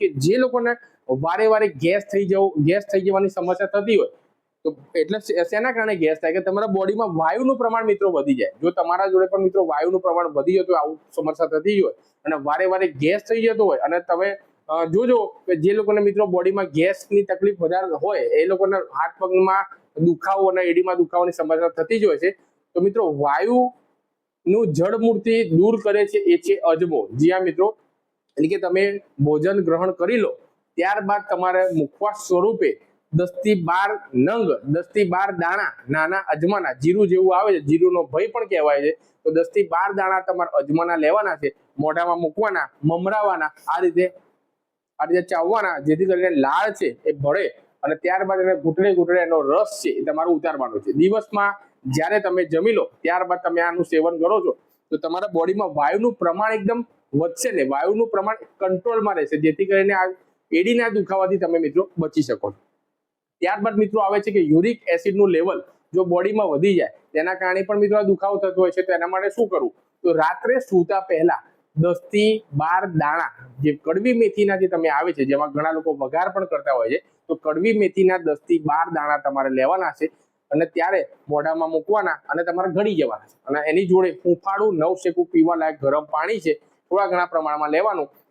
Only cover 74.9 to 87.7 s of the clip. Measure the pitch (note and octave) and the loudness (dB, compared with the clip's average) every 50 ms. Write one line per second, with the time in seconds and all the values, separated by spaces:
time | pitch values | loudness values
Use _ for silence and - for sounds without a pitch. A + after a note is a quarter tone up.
74.9 | C#3+ D3+ E3 F3 D3+ C#3+ C3+ C#3 C#3 C#3+ D3+ D3 C#3 D3 D#3 D#3+ D#3+ D#3+ E3 D#3+ | 0 0 0 -2 -2 -2 0 0 0 0 0 -2 -2 -2 -2 -2 -2 -2 -2 -4
75.9 | D3 C#3 C3+ B2+ D3 E3 F#3 G3 F#3 G3 F#3+ - D#3+ C#3 - D3 C3+ A#2+ A2+ A#2 | -4 -4 -4 -4 -2 -2 -2 -2 -4 -4 -4 -4 -4 -4 -2 -2 0 0 0 0
76.9 | C#3 - - _ _ _ _ - E3+ - - D#3 D3+ D#3+ F#3+ A3+ A3 G#3+ G3 F3 | -2 -4 -6 _ _ _ _ -8 -6 -4 -4 -4 -2 0 0 0 2 2 0 0
77.9 | - G3 F#3+ F#3 F#3 F3+ E3 D#3 D3 D3 _ E3+ E3+ D#3+ D3+ D3 D3 D#3+ E3 F3 | 2 2 2 2 2 0 0 -2 -4 -2 _ -2 -2 0 0 0 0 -2 -2 -2
78.9 | E3 D#3 D3 D3 D3 C#3+ D3 C#3+ C#3 C#3 C3+ C3+ C3 C3 C3 D3 F3+ F#3+ F3+ D#3 | -4 -4 -2 0 0 0 -2 -2 -2 -2 -2 0 0 0 2 2 0 0 -2 -4
79.9 | - - D#3 D#3+ - _ _ _ _ _ _ - D3 D3+ E3 D#3+ - E3 E3 F#3 | -4 -4 -6 -6 -6 _ _ _ _ _ _ -4 -2 -2 -2 -2 -2 -2 -2 0
80.9 | G3 F3 F3+ - - _ _ C#3 D3 D3 D3 D#3+ D#3+ E3 D#3+ E3 D#3+ D#3 - F#3+ | 0 -2 -2 -4 -10 _ _ -4 -2 -2 -2 -2 -2 -2 -2 -2 -2 -2 -2 0
81.9 | G#3+ G#3+ G3 F3 D3+ - _ - D3 E3 E3+ E3+ E3+ F3+ F#3+ F#3 D#3+ F#3+ G#3 A3 | 0 0 0 -2 -4 -6 _ -6 -6 -4 -4 -4 -4 -4 -4 -2 -2 -2 -2 0
82.9 | F#3+ D#3 C#3 A#2 G#2+ - - _ _ _ _ C3 C#3+ D3+ D3 D#3 D#3+ F#3 G3 F3 | 0 0 -2 -2 -4 -8 -12 _ _ _ _ -6 -6 -4 -2 0 0 0 2 4
83.9 | F#3 F#3+ F#3 F3 D3 C3 - F3 F3 E3+ - G3 G3 G3+ G#3 G#3+ F#3 D#3 D#3 F3 | 4 4 4 2 -2 -2 0 0 0 0 -2 -4 -2 0 0 0 0 0 0 0
84.9 | F#3 F#3+ - F3+ E3 F3 F3 - - E3 D#3+ E3+ E3+ D#3+ D#3+ D#3 D#3 C#3+ C#3 C3+ | -2 -2 -4 -2 -2 -2 -2 2 2 2 4 4 2 0 -2 -2 -2 -2 0 0
85.9 | C#3+ D3+ D3+ D3+ D#3 D3+ D#3+ G3 A3+ G3 D#3 D#3+ D3 - _ _ _ _ _ - | 0 0 -2 -2 -4 -4 -2 -4 -4 -4 -2 -4 -4 -4 _ _ _ _ _ -4
86.9 | F3 G3+ G3 F#3 F3+ F3+ F3 F3 E3+ D#3+ D#3 D3+ D3+ D3+ D3+ D3+ | -2 0 0 0 0 -2 -2 0 -2 -2 -2 -2 -4 -4 -2 0